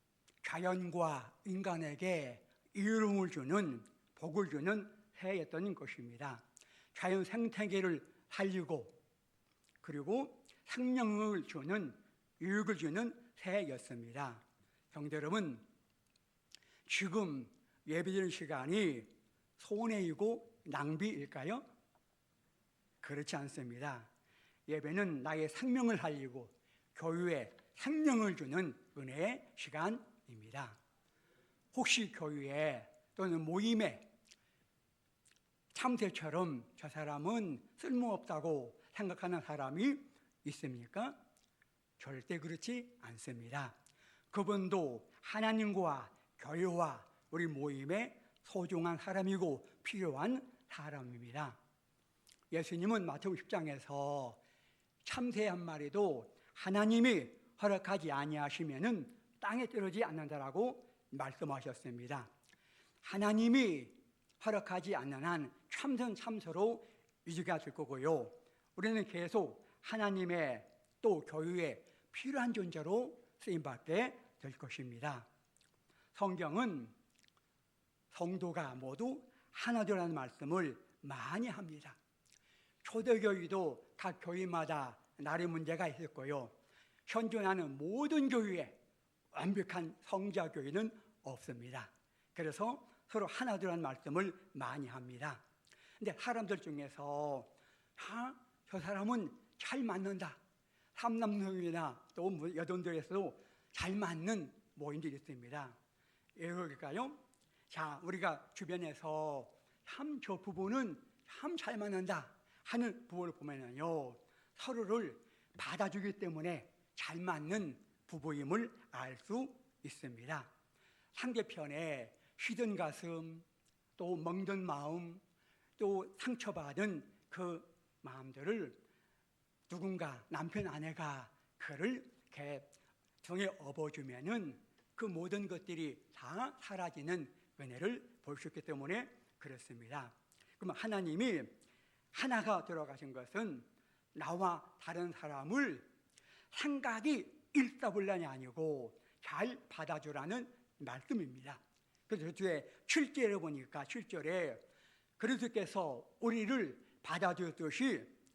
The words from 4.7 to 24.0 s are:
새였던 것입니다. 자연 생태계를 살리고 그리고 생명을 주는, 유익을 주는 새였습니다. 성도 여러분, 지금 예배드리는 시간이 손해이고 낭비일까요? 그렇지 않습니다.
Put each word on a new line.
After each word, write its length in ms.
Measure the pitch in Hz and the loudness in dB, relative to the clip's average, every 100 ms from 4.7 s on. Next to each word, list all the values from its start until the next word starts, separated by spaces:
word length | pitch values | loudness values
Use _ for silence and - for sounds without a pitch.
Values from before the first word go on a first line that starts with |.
| 214 - - - | 2 -2 -14 -20
새였던 600 | - 185 190 151 165 202 | -6 -2 -2 -2 -2 -2
것입니다. 680 | 160 135 - 120 120 139 117 - - - - _ | -4 -8 -10 -12 -8 -6 -8 -14 -20 -20 -20 _
자연 300 | - 185 190 | -2 2 2
생태계를 840 | 180 226 226 214 208 196 185 147 - - _ | 2 0 0 0 2 4 4 2 -4 -20 _
살리고 680 | - 196 185 165 147 - - _ _ _ _ _ _ _ _ | 0 2 2 0 -2 -4 -18 _ _ _ _ _ _ _ _
그리고 640 | - 147 143 240 - - - - | -8 -4 0 0 0 -8 -20 -20
생명을 800 | - 247 247 254 220 208 214 190 | -8 0 2 4 4 4 2 2
주는, 480 | - 147 143 208 143 - - _ _ _ | -2 -4 0 0 0 -8 -20 _ _ _
유익을 340 | 175 208 196 | 2 2 2
주는 380 | 175 156 180 240 - - | 0 0 2 0 -4 -16
새였습니다. 1080 | - - 202 151 127 - 120 117 131 131 113 - _ _ _ _ | -8 0 0 0 -4 -8 -10 -8 -6 -6 -8 -18 _ _ _ _
성도 260 | 151 147 | -8 -4
여러분, 440 | 151 151 214 165 113 - _ _ _ _ _ _ _ _ - _ - | -2 0 2 0 -4 -12 _ _ _ _ _ _ _ _ -20 _ -20
지금 600 | - - 190 214 180 135 117 - _ _ | -2 0 2 2 2 -2 -6 -16 _ _
예배드리는 440 | 151 160 185 190 185 | -2 0 2 2 2
시간이 800 | - 151 139 139 214 180 120 110 - _ _ _ | -2 -4 -2 2 4 4 2 -6 -20 _ _ _
손해이고 1040 | _ - 208 226 208 170 151 214 233 - - | _ -4 -2 0 2 0 2 2 0 -6 -16
낭비일까요? 1000 | - 139 143 156 214 165 143 139 151 247 - - _ _ _ _ _ _ _ _ _ _ _ _ | -6 -2 0 0 0 -2 -6 -6 -4 -4 -8 -20 _ _ _ _ _ _ _ _ _ _ _ _
그렇지 360 | - 143 143 151 | -6 -4 -2 -4
않습니다. 680 | 139 147 120 120 143 120 | -4 -6 -8 -6 -6 -6